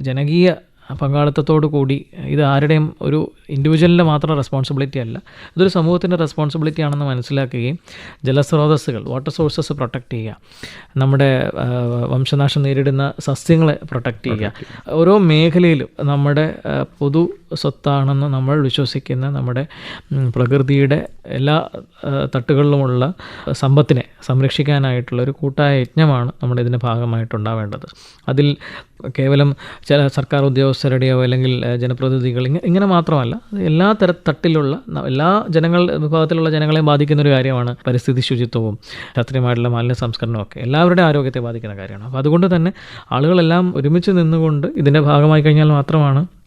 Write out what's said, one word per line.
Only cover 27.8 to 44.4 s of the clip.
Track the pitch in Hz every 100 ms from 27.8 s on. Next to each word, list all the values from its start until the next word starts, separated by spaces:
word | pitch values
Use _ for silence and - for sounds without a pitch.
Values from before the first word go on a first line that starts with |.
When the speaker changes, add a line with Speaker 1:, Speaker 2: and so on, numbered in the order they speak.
| - - - - -
Speaker 1:
അതിൽ | 131 143 143 - - - - 135
കേവലം | 139 135 143 143 139 - -
ചില | - 143 143
സർക്കാർ | 143 131 139
ഉദ്യോഗസ്ഥരുടെയോ | 139 131 135 131 139 127 131 127
അല്ലെങ്കിൽ, | 123 127 131 123
ആ, | 120 123
ജനപ്രതിനിധികൾ | 123 127 131 131 123 120 127
ഇങ്ങ-, | 160
ഇങ്ങനെ | 190 185 202
മാത്രമല്ല, | 175 165 151 120 233
അത് | - 208
എല്ലാ | 180 156 196
തര-, | 214 185 175
തട്ടിലുള്ള | - 139 170 156 139 185 -
ന-, | 147 -
എല്ലാ | 131 165 208 226
ജനങ്ങൾ, | 160 165 175 175 147
വിഭാഗത്തിലുള്ള | 151 160 160 165 160
ജനങ്ങളെയും | 151 151 160 151
ബാധിക്കുന്ന | 143 147 147
ഒരു | 143
കാര്യമാണ് | 135 131 127 120 123
പരിസ്ഥിതി | - 123 - 127
ശുചിത്വവും | - 123 120 120 110 104 - - -
ശാസ്ത്രീയമായിട്ടുള്ള | - 117 131 123 120 120
മാലിന്യ | 120 120
സംസ്കരണവും | 123 120 113 113 113
ഒക്കെ | 98 -
എല്ലാവരുടെയും | 117 147 175 180 165
ആരോഗ്യത്തെ | 147 131 127
ബാധിക്കുന്ന | 120 113 110 98
കാര്യമാണ്. | 95 98
അപ്പോൾ | 113 131
അതുകൊണ്ട് | 143 170 185
തന്നെ | 175 165 - - - -
ആളുകളെല്ലാം | 123 151 180 165 170 180 143
ഒരുമിച്ച് | 143 170 202
നിന്നുകൊണ്ട് | 185 160 165